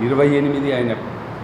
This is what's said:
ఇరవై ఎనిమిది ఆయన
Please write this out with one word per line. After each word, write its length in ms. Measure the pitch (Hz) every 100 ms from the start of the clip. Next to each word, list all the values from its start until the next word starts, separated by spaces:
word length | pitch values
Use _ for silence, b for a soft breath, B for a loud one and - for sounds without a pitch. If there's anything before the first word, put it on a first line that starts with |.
| 120
ఇరవై 240 | 135 143
ఎనిమిది 460 | 143 143 139 139 127
ఆయన 180 | 120 107 - - - -